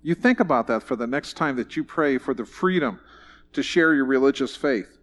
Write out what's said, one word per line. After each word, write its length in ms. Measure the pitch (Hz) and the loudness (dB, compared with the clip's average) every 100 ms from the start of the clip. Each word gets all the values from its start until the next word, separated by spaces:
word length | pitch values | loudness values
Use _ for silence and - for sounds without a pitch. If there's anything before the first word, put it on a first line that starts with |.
You 120 | 151 | -4
think 260 | 170 247 247 | 0 2 2
about 260 | 190 127 113 | 2 0 0
that 140 | 113 | -4
for 140 | - 123 | -2 -6
the 100 | 117 | -4
next 280 | 143 - | -6 -8
time 220 | - 160 127 | -6 -4 -4
that 200 | 110 - | -6 -8
you 80 | |
pray 320 | 147 - 147 131 | -6 -2 0 0
for 160 | - | -2
the 140 | 120 107 | -6 -6
freedom 540 | - 185 185 135 95 _ - - - _ | -2 0 0 -2 -6 _ -20 -20 -20 _
to 100 | - | -6
share 320 | 135 180 160 | 0 2 4
your 120 | 147 131 | 4 4
religious 500 | 135 135 139 127 - | 4 4 2 -4 -2
faith. 420 | 147 120 - _ | -2 -2 -4 _